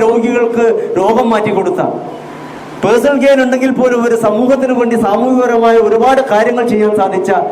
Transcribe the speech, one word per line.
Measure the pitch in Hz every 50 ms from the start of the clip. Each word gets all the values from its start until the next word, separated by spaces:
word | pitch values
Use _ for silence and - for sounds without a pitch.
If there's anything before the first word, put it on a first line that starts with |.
| 220
രോഗികൾക്ക് | 220 233 233 226 247 247 240 233 226 233 226 233 226 214 - - - - 175
രോഗം | 190 208 226 254 247 226
മാറ്റി | 226 208 214 214 -
കൊടുത്ത, | 190 185 - - - 143 - - - - - - - - - - - - - - - - - - -
പേഴ്സണൽ | - 196 233 233 254 285 285 254 254
ഗെയിൻ | 277 277 269 254
ഉണ്ടെങ്കിൽ | 247 262 254 262 262 247 -
പോലും | 254 247 247 233 233 233
ഒരു | 226 - 226
സമൂഹത്തിന് | 208 214 220 254 247 277 254 262 254 254 247
വേണ്ടി | 240 226 226 208 208
സാമൂഹികപരമായ | 196 208 220 240 254 254 254 240 233 240 233 226 226 226 226 214 208
ഒരുപാട് | 220 226 226 262 269 262 - -
കാര്യങ്ങൾ | 208 214 233 247 240 240 233 -
ചെയ്യാൻ | 214 214 214 208 208 208
സാധിച്ച | 190 190 190 190 185 - 185 170 - -